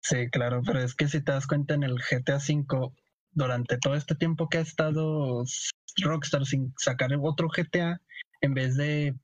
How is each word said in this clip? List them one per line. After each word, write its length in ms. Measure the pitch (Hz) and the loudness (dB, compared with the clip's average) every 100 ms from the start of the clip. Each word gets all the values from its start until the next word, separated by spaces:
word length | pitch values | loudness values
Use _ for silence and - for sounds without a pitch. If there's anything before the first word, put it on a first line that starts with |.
| - | 0
Sí, 240 | 131 120 | 0 0
claro, 320 | - 123 123 123 | 0 0 0 0
pero 140 | - | 0
es 160 | 127 - | -2 0
que 120 | 147 | 0
si 160 | 156 | 0
te 80 | 143 | 0
das 160 | 139 139 | -2 0
cuenta 280 | 147 143 147 | 0 2 0
en 80 | |
el 100 | 139 | 0
G 280 | 123 - 127 127 | -2 0 0 2
T 80 | |
A 60 | 139 | 0
cinco, 520 | 143 147 135 131 127 - _ _ _ | 2 0 2 0 -2 -8 _ _ _
durante 460 | 156 131 123 120 123 | -2 0 0 0 0
todo 180 | 139 143 | 2 0
este 200 | 143 156 | 0 0
tiempo 340 | 165 160 165 | 2 0 0
que 80 | 165 | 0
ha 40 | |
estado 840 | 160 - 156 151 156 156 139 120 | -2 0 0 2 2 0 0 0
s-, 260 | 123 - - - - - | -2 -4 -6 -8 -6 -2
Rockstar 440 | 185 160 - 143 135 | 0 0 0 0 2
sin 280 | 135 131 - | 0 -2 -2
sacar 320 | - 127 127 143 | -2 0 0 2
otro 260 | 147 151 165 | 0 0 0
G 220 | - 165 | 0 0
T 120 | 180 | 0
A, 200 | 170 175 _ - - _ | 0 -2 _ -20 -20 _
en 120 | 139 | 0
vez 220 | 135 131 131 | 2 0 0
de 400 | 147 151 147 131 | 0 0 0 -2